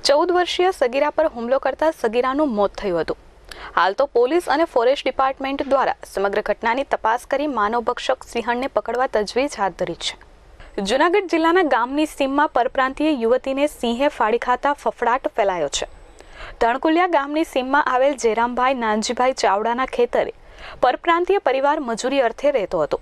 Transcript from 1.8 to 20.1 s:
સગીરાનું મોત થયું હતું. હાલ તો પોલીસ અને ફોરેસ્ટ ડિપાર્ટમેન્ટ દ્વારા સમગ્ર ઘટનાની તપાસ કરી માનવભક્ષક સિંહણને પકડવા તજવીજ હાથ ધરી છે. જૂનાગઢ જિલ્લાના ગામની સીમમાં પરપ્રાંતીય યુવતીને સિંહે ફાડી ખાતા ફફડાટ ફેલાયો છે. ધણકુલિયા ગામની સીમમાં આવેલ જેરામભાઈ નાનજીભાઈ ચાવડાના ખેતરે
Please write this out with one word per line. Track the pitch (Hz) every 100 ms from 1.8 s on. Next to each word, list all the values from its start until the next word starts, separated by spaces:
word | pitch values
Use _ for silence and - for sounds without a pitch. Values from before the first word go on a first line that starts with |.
| 311
સગીરાનું | 320 233 233 262 269 302
મોત | 208 196 -
થયું | 202 170
હતું. | 156 - - - - - -
હાલ | - 180 196
તો | 277
પોલીસ | 240 247 339 -
અને | 294 330
ફોરેસ્ટ | - 233 285
ડિપાર્ટમેન્ટ | 262 - 269 277 269 277
દ્વારા | 285 269 202 -
સમગ્ર | - - 196 202
ઘટનાની | 202 202 226 240 277
તપાસ | 226 220 240 -
કરી | 269 302
માનવભક્ષક | 240 208 233 226 220 - - -
સિંહણને | 233 233 240 269 -
પકડવા | - 240 269 220
તજવીજ | 208 240 285 -
હાથ | 196 175
ધરી | 180 165
છે. | - - - - - - - - 196
જૂનાગઢ | 262 339 403 370
જિલ્લાના | 330 320 349 320
ગામની | 247 240 285 311
સીમમાં | - 269 277 311
પરપ્રાંતીય | - 233 - 262 269 302 285
યુવતીને | 226 254 269 269 294
સિંહે | - 233 233 285
ફાડી | - 214 233 -
ખાતા | 247 277
ફફડાટ | 285 233 - 240 254 214 -
ફેલાયો | 196 180 143
છે. | - - - - - - - - -
ધણકુલિયા | 233 247 320 320 359 320
ગામની | 277 302 330
સીમમાં | 269 254 285 -
આવેલ | 254 277 277
જેરામભાઈ | 233 214 240 247 254 269
નાનજીભાઈ | 226 214 214 240 254 262
ચાવડાના | 214 196 220 240 262
ખેતરે | - 240